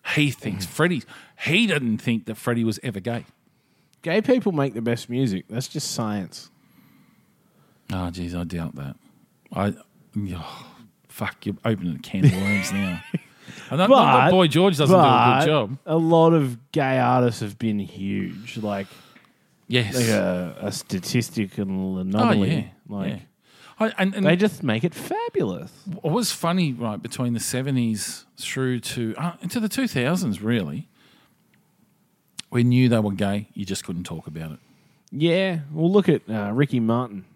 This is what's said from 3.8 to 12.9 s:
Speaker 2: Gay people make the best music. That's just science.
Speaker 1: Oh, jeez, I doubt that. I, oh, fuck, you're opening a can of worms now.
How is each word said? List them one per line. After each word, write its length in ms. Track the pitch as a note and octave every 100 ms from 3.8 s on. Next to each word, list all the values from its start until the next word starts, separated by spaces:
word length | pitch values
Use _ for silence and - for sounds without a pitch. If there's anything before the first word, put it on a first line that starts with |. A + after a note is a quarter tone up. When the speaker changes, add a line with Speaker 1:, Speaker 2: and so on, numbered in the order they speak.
| _ _
Speaker 2:
Gay 200 | E3+ F#3+
people 300 | A3 C4 G3+
make 220 | D#3 C#3
the 80 | A2+
best 280 | A#2 A#2 -
music. 360 | B2 C3 F#2+ -
That's 180 | A2+ -
just 240 | D3+ -
science. 580 | - A2 G#2 F2+ - - _ _ _ _ _ _ _ _ _ _ _ _ _ -
Speaker 1:
Oh, 180 | F#2+ F2
jeez, 220 | F2 F2 F2
I 60 |
doubt 320 | E2+ E2+ D#2+
that. 200 | - C#2 - _ _ _ _ _
I, 200 | - G2+ - - _ _ G#2 G2
oh, 340 | F2 D#2 - - - - _ _
fuck, 380 | - G#2 -
you're 100 | - F#2+
opening 320 | A2+ G#2+ F2
a 40 | D2
can 260 | - F#2+
of 60 | C3
worms 380 | F#2 G2 G#2 F2
now. 280 | G2 F#2+